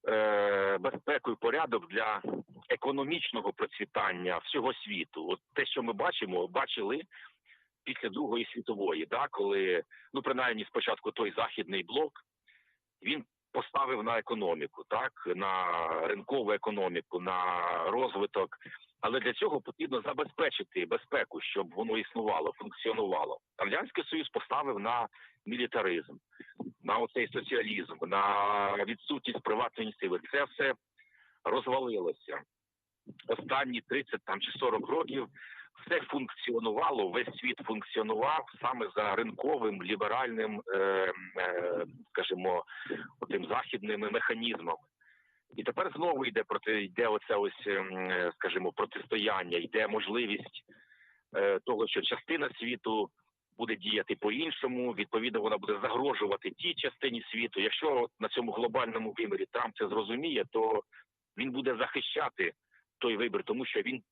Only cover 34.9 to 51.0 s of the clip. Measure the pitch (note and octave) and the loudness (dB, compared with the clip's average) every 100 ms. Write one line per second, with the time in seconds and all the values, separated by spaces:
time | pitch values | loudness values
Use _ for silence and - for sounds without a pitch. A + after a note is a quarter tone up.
34.9 | - - C3+ A#2 - - - - - - | 0 0 -2 -4 -10 -18 -16 -18 -18 -2
35.9 | E3+ C#3+ C#3+ B2+ - - A#2 A2+ A2 D#3+ | -2 0 -4 -4 -6 -2 0 2 2 2
36.9 | C3 F#2+ G2 B2 - B2+ A#2+ - A2 G2 | 2 2 2 -2 -4 -4 -4 -4 -4 -2
37.9 | - G#2+ A2 C3 D#3 - - A#2+ B2 G#2+ | -2 0 2 2 2 -2 -4 -2 0 -2
38.9 | - G#2 G2 A2+ - C#3 D3+ A2 G2 F2+ | 0 2 2 0 0 0 2 0 -2 -2
39.9 | G#2 G#2 A#2 B2+ A2+ A2 G#2 F#2+ F#2+ G2 | 0 2 0 0 0 -2 -4 -2 2 4
40.9 | F#2+ F#2+ F2+ F#2 F#2 F2+ F2+ F2 F2 E2 | 4 2 -2 -8 -2 0 0 0 -2 -4
41.9 | - - - F#2 F2+ F#2 F2+ - - - | -8 -8 -4 -2 0 2 0 -2 -12 -8
42.9 | - - - - - - A2+ - A2 G#2 | -8 -8 -10 -4 -2 0 -2 -2 -6 -4
43.9 | G#2 G#2+ A2+ - A2+ A#2 G2+ E2 E2 _ | -2 0 0 0 0 -2 -2 -2 -4 _
44.9 | _ _ _ _ _ _ - A2+ B2 F#3 | _ _ _ _ _ _ -6 -4 -2 -2
45.9 | C#3 F3 D3 C3 A2 G#2 G2+ - G#2+ G2 | 2 2 2 2 0 0 -2 2 0 0
46.9 | F2+ A#2 G#2+ - G#2 G2+ - G#2 G2 F#2+ | 2 2 2 2 2 2 -2 0 0 0
47.9 | F#2 F#2 F2+ F2 - F#2+ F2 F#2 - G#2+ | -4 0 2 0 0 -2 0 -2 0 -4
48.9 | - - A#2 G#2 G2 F2 F2 E2 G#2+ G#2+ | -4 -2 2 2 0 0 0 0 0 2
49.9 | A2 G2 A2+ A#2 G#2 - - _ - - | 0 0 0 0 -2 -4 -14 _ -20 -20
50.9 | - | -20